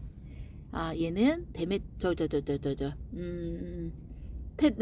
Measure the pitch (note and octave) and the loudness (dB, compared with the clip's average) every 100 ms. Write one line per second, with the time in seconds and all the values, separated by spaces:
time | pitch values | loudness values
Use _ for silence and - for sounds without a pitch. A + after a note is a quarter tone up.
0 | - - - - - - - - E3 D#3+ | -12 -12 -12 -10 -10 -12 -6 -2 -2 2
1 | E3 F3+ B3+ E4 E4+ - F3 G3 - - | 2 6 6 6 -2 -2 0 0 0 0
2 | F#3 E3+ D#3 D3 C#3+ C#3+ C#3+ C#3 C#3 C#3 | 2 4 4 2 2 0 0 0 -2 -2
3 | - E3+ F3 F3 E3+ E3+ F3+ F3 E3 - | -8 -6 -4 -4 -4 -4 -4 -4 -6 -6
4 | - - - - - - D4 - | -12 -10 -8 -8 -8 4 4 6